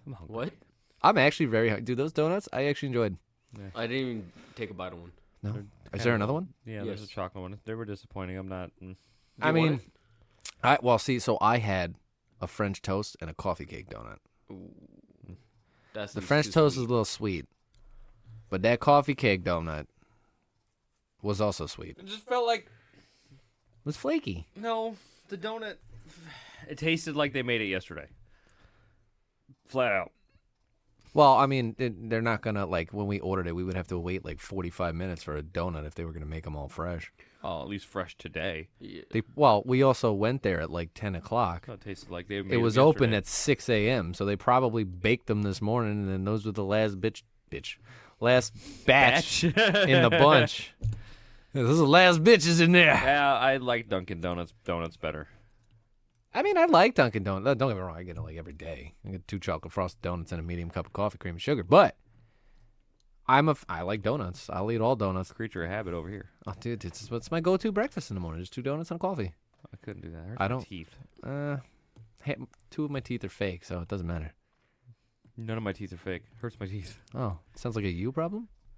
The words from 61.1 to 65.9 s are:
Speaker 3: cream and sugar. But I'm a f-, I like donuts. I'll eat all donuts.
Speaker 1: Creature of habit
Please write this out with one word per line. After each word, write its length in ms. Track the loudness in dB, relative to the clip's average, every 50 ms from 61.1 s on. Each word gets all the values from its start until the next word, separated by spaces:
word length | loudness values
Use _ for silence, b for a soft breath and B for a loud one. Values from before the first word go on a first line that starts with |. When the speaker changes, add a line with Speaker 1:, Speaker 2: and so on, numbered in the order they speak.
| -4 -6
Speaker 3:
cream 160 | -10 -10 -10
and 60 | -6
sugar. 200 | -4 -2 -2 -2
But 340 | 2 6 8 8 8 6 4 _ _ _ _ _ -20 _ _ _ _ _ _ _ _ _ _ _ _ _ _ _ _ _ _ _ _ 4
I'm 200 | 4 6 6 4
a 20 |
f-, 140 | 2 0 -2 -8
I 140 | -8 -6 -4
like 180 | -4 -4 -2
donuts. 480 | 0 -2 -2 -2 -2 -6 -8 -10 -12 -8
I'll 220 | -6 -4 -2 -2
eat 100 | 0 0
all 140 | 2 2 2
donuts. 360 | 2 0 0 0 -2 -4 -6
Speaker 1:
Creature 320 | -8 -10 -10 -8 -6 -6 -6
of 40 | -6
habit 240 | -6 -6 -6 -6